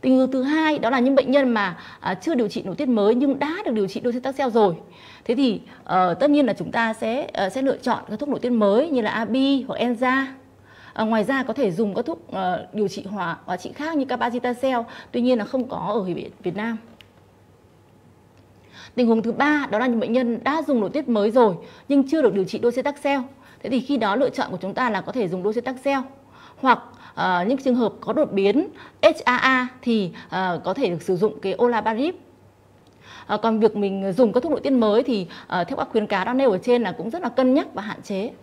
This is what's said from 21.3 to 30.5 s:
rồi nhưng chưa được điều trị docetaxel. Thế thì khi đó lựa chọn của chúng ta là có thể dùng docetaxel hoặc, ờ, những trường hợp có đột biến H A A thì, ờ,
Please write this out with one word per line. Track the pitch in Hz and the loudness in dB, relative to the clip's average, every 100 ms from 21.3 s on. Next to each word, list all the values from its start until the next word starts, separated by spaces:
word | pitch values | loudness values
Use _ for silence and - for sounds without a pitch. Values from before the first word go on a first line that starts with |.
rồi | 233 226 165 - - - | 4 4 2 -10 -20 0
nhưng | 277 269 | 2 2
chưa | 320 | 4
được | 254 | 4
điều | 196 185 | 2 -2
trị | 226 | 0
docetaxel. | 240 247 285 285 285 277 254 - - - | 0 0 -4 -2 -2 -2 -2 -14 -20 -14
Thế | - | -4
thì | 254 | -2
khi | - 277 | 0 0
đó | 214 208 | 2 2
lựa | 277 | 0
chọn | - - | 0 -6
của | 180 | -4
chúng | 190 | -6
ta | 196 247 | -2 -2
là | 202 | -2
có | - | -4
thể | 254 190 | -4 -2
dùng | 185 | -2
docetaxel | 190 220 240 262 277 277 254 - - - - - | -2 -2 -4 -4 -2 -2 -4 -14 -20 -20 -20 -2
hoặc, | 269 233 - - - - | 2 2 0 -20 -18 -4
ờ, | 180 180 185 | 0 0 0
những | 269 | 0
trường | 269 247 | 0 2
hợp | 220 - | 0 -2
có | - | -4
đột | 226 294 | 0 0
biến | 196 196 233 381 - - - | 2 2 2 0 -6 -20 4
H | 311 320 - | 4 4 0
A | 247 | 2
A | 262 262 247 - | 2 2 0 -6
thì, | - 226 185 - - | -2 0 0 -6 -8
ờ, | 190 185 | -4 -2